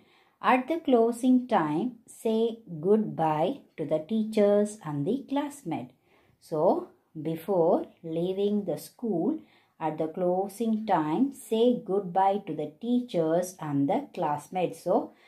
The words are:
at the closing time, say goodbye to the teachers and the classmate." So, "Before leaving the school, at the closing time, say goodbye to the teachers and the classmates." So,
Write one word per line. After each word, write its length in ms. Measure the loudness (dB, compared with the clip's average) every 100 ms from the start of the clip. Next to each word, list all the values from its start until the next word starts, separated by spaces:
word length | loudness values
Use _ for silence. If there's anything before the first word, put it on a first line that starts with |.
| _ _ _ _
at 280 | 0 2 0
the 80 | -4
closing 680 | 2 4 4 2 2 2 4
time, 540 | 0 2 0 -2 -6 -18
say 580 | -6 -2 0 0 -4 -12 -4
goodbye 800 | 2 2 2 0 0 2 0 -2 -12 -10
to 140 | -2
the 120 | -2
teachers 680 | -2 -2 0 2 4 4 2 -4
and 260 | -6 -4 -2
the 60 |
classmate." 760 | -4 -4 -4 -4 -8 -8 -6 -8 _ _ _ _ _
So, 500 | -6 0 2 2 -2 _ _ -10
"Before 600 | -6 -6 -2 2 4 2 0 _
leaving 640 | -8 -4 -2 0 0 0 -2
the 80 | -6
school, 680 | -10 -8 -4 -2 0 -4 -8 _ _ -6
at 200 | -4 -2
the 60 | -4
closing 800 | -2 0 0 -2 -4 -2 -2 0
time, 480 | 0 2 0 0
say 500 | -2 -4 2 4 2 0
goodbye 580 | -4 0 2 2 2
to 140 | -4 -8
the 140 | -8 -8
teachers 640 | -2 -2 0 0 2 0 -2 -6
and 340 | -4 0 2
the 180 | 0 -4 -6
classmates." 540 | -4 -4 -6 -4 -4
So, 400 | -4 0 0 -2 -10